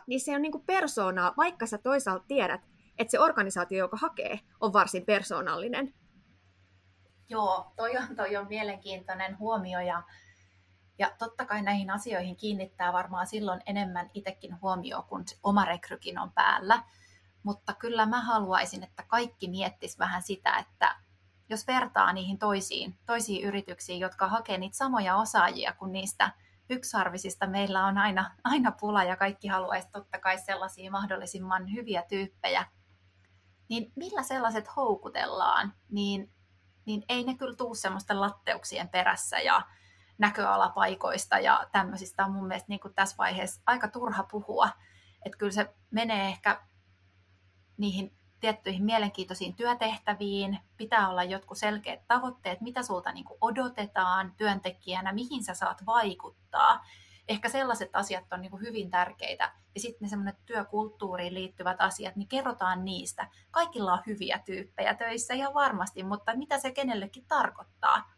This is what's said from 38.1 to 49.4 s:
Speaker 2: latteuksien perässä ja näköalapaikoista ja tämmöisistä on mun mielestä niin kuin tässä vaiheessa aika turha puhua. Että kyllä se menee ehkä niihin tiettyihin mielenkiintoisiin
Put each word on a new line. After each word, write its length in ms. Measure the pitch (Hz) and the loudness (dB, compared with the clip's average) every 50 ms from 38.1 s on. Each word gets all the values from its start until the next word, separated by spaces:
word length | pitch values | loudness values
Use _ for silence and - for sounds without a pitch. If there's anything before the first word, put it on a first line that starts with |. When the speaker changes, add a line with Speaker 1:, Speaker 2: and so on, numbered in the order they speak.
| 208 196 | 0 2
Speaker 2:
latteuksien 680 | 196 202 202 - - - - - - - - 185 185 180 | 2 0 -2 -4 -2 -2 -2 -2 -4 -8 -6 -6 -4 -2
perässä 500 | - 180 180 196 190 - - - - - | 0 2 4 4 2 0 -2 -4 -2 0
ja 220 | - - - - - - - _ _ - _ _ _ _ _ | 4 4 4 4 2 0 -14 _ _ -20 _ _ _ _ _
näköalapaikoista 1200 | - 208 208 208 214 202 196 196 196 196 185 - 196 190 190 190 - - - 196 202 - - 202 190 | 4 4 4 4 4 2 4 4 4 4 2 2 2 2 2 0 0 -2 -2 -2 -2 0 2 2 4
ja 280 | - - - - - - | 6 6 6 6 4 2
tämmöisistä 540 | - 196 185 185 196 190 190 - - - 196 | 2 2 2 0 -2 -8 -10 -6 -2 0 0
on 60 | 196 | 0
mun 160 | 196 196 190 | 0 -4 -4
mielestä 220 | 185 185 185 - - | -4 -6 -6 -6 -6
niin 100 | 202 196 | -8 -8
kuin 140 | - 202 - | -8 -6 -2
tässä 240 | 196 196 196 - | 0 0 0 0
vaiheessa 440 | - 196 185 185 185 - 190 - - - | -2 0 0 0 -2 -4 -6 -6 -2 2
aika 220 | - 247 247 233 | 2 2 2 2
turha 360 | 208 - 240 247 226 190 190 190 | -4 -4 -4 -4 -2 -2 -2 -4
puhua. 460 | - 214 208 202 - 220 - - 208 - - - - - - _ - - - - | -4 -6 -8 -6 -2 2 2 2 2 2 -4 -18 -20 -20 -20 _ -20 -18 -12 -12
Että 120 | 208 - | -12 -6
kyllä 140 | - 208 202 | -4 -4 -2
se 220 | 190 208 202 - - _ _ - | 0 0 -2 -2 -4 _ _ -4
menee 360 | 226 220 233 226 220 196 196 | -2 0 0 2 2 0 0
ehkä 340 | 190 190 - - 208 - - - _ _ _ _ _ _ _ _ _ _ _ _ _ _ _ _ _ _ _ _ _ _ | -2 -2 0 0 0 0 0 -4 _ _ _ _ _ _ _ _ _ _ _ _ _ _ _ _ _ _ _ _ _ _
niihin 400 | - 208 202 180 196 190 - _ _ _ _ _ - | -4 -2 -2 -2 -2 -6 -8 _ _ _ _ _ -4
tiettyihin 440 | 226 220 214 - - 196 190 185 202 | -2 -2 -2 -2 -4 -4 -2 0 2
mielenkiintoisiin 720 | 214 226 220 208 202 - 196 185 185 185 - | 4 4 4 2 2 -2 -4 -6 -6 -6 -8